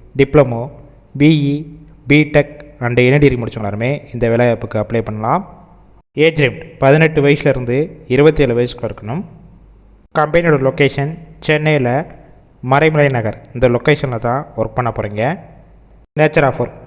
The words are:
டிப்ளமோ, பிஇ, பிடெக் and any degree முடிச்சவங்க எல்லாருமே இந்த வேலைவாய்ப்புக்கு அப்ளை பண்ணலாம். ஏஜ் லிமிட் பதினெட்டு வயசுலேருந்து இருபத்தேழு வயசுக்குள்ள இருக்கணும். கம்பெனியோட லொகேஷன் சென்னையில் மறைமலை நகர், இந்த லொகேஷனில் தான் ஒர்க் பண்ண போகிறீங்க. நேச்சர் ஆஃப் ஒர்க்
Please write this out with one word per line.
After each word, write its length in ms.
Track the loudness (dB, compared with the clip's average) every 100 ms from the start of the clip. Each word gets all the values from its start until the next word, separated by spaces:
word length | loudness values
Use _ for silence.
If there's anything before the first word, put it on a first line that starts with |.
| -8 -2
டிப்ளமோ, 420 | 2 4 2 -2 -8 -14 -20 -20 -16 0
பிஇ, 340 | 2 4 0 -2 -6 -18 -20 -14 0
பிடெக் 420 | 2 2 0 0 -6 -20 -8 -2
and 160 | 2 4
any 140 | 4
degree 160 | 4 2
முடிச்சவங்க 220 | -4 -6
எல்லாருமே 260 | -6 -4 -4 -4 -8
இந்த 100 | -4 0
வேலைவாய்ப்புக்கு 460 | 2 2 0 -4 -6
அப்ளை 180 | -4 -4 -4
பண்ணலாம். 360 | -6 -4 -4 -4 -16 -20 -20 -20 -20 _ 0
ஏஜ் 160 | 0 2
லிமிட் 220 | -2 -2 -14 -2
பதினெட்டு 400 | 2 4 4 2
வயசுலேருந்து 520 | 2 2 0 -2 -2 -2 -4 -8 -2
இருபத்தேழு 400 | 2 4 4 0 0
வயசுக்குள்ள 320 | -2 -4 -10
இருக்கணும். 320 | -10 -10 -10 -10 -18 -20 -20 -20 -20 _ _ _ -2
கம்பெனியோட 380 | 0 0 2 2 0
லொகேஷன் 460 | 0 0 0 -6 -8 -16 -10 -2
சென்னையில் 420 | 0 2 0 0 -2 -4 -12 -20 -20 _ _ -2
மறைமலை 340 | 2 2 4 2
நகர், 240 | 0 -4 -6 -12
இந்த 120 | -2 0
லொகேஷனில் 480 | 2 2 0 -2 -4 -4
தான் 140 | -4 -6 -6
ஒர்க் 140 | -4 -2
பண்ண 120 | -4 -4
போகிறீங்க. 260 | -6 -4 -4 -4 -10 -20 -20 -20 _ -20 _ 0
நேச்சர் 260 | 0 2 0
ஆஃப் 120 | 0
ஒர்க் 100 | -6 -8